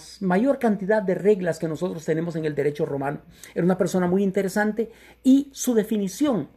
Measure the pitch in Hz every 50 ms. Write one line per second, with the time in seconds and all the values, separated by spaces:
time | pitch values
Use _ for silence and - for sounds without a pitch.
0 | - - - - 196 185 180 190 226 277 269 269 - 233 208 196 196 180 214 220
1 | 202 190 185 170 165 202 214 190 180 175 156 - - 160 156 147 170 185 185 165
2 | 147 - 160 160 165 170 160 165 156 156 151 147 139 147 147 - 170 147 143 139
3 | 139 139 147 - - - - - - - - - 175 180 185 180 208 180 - 185
4 | 180 180 175 196 202 196 185 202 190 190 - 214 208 214 214 214 226 220 - -
5 | - - - _ - 262 262 277 277 - - - - - 247 220 202 214 233 208
6 | 202 190 - - 285 302 247 185 139 - -